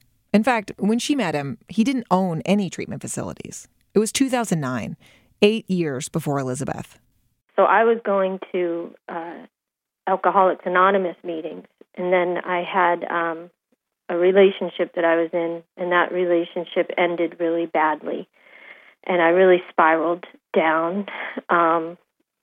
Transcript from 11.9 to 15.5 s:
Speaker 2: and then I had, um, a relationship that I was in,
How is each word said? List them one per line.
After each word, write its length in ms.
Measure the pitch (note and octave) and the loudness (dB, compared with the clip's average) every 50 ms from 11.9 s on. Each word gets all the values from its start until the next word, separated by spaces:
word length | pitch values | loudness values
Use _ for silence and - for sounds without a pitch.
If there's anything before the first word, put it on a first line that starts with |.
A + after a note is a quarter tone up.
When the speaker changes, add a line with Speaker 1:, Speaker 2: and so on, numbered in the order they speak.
| _ | _
Speaker 2:
and 160 | - F3+ F3+ F#3 | -6 -2 0 2
then 260 | F3+ F3 F3+ F3+ F3 | 2 2 0 -2 -4
I 240 | - - F3+ F3 F3 | -4 -4 -4 -4 -4
had, 420 | - - G3 F3+ F3 F3 E3+ E3+ - | -4 -2 0 2 2 0 0 -2 -4
um, 400 | - E3+ E3+ E3+ E3 E3 E3+ F3 _ _ _ _ _ _ _ _ _ _ _ - | -4 -2 -2 -4 -6 -8 -12 -16 _ _ _ _ _ _ _ _ _ _ _ -6
a 80 | F3+ | -2
relationship 800 | E3+ F3 F#3 F#3 G3 G3 G3 G3 - F#3+ F3 - - F3+ D#3+ - | 2 2 4 6 6 6 6 4 2 -6 -6 -4 -4 -6 -4 -2
that 100 | F3+ E3+ | 0 0
I 120 | E3 E3 | 2 2
was 140 | E3 E3+ E3 E3 | 2 0 0 -2
in, 320 | F3 E3+ E3 | -2 -4 -4